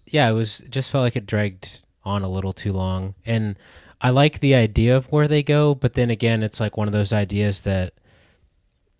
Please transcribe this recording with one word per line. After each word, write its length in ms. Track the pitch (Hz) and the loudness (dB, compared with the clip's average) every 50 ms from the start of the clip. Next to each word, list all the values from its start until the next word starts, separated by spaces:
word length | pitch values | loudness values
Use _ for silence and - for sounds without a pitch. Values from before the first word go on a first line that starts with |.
| _ | _
yeah, 220 | - - 151 131 113 | -4 0 2 2 2
it 40 | 110 | 2
was, 260 | 113 113 107 - - | 0 -2 -4 -6 -12
it 100 | - - | -14 -8
just 200 | - 135 131 - | -8 -6 -6 -2
felt 120 | - 139 123 | -2 0 0
like 120 | 120 - | 0 -2
it 100 | 120 101 | -4 -4
dragged 560 | - 113 104 104 101 95 92 - - - - _ _ _ _ _ | -2 -2 -2 -2 -2 -4 -10 -16 -18 -18 -20 _ _ _ _ _
on 180 | 98 101 101 | -6 -4 -4
a 80 | 98 92 | -4 -4
little 240 | 92 95 95 95 - | -4 -4 -4 -6 -8
too 200 | - - 104 95 | -6 -4 -4 -2
long. 420 | 95 92 92 92 92 95 98 98 - _ | -2 -2 -2 -2 -4 -6 -8 -10 -10 _
And 320 | 113 113 110 107 104 98 - _ - - - - - - _ | -4 -2 -2 -2 -4 -6 -8 _ -20 -20 -20 -20 -20 -10 _
I 100 | - 127 | 0 2
like 280 | 127 135 147 151 - - | 4 4 4 2 2 0
the 140 | 147 139 135 | 2 4 4
idea 420 | 123 113 107 101 - 113 120 127 | 4 4 2 2 2 4 4 4
of 160 | 135 131 - | 2 2 0
where 160 | 151 151 147 | 0 0 2
they 140 | 147 151 147 | 2 2 0
go, 320 | 139 151 147 147 151 147 143 | 2 2 2 4 4 2 2
but 220 | 127 - 123 - | 0 -2 -2 0
then 160 | 127 120 120 | 0 0 0
again, 320 | 113 101 117 113 113 110 110 | 0 0 0 0 2 0 0
it's, 160 | 104 - - | -2 -2 -4
like, 180 | 110 104 - | -4 -4 -2
one 100 | 110 107 | -2 -2
of 40 | 104 101 | 0 0
those 180 | 104 104 98 | 0 0 0
ideas 500 | 110 104 101 92 101 101 104 104 98 - | 0 0 0 0 0 0 0 0 -2 -2
that 340 | - 98 95 92 92 90 - _ _ _ _ _ _ _ _ _ _ _ _ _ _ _ _ _ _ _ _ | -2 -2 -2 -2 -2 -4 -8 _ _ _ _ _ _ _ _ _ _ _ _ _ _ _ _ _ _ _ _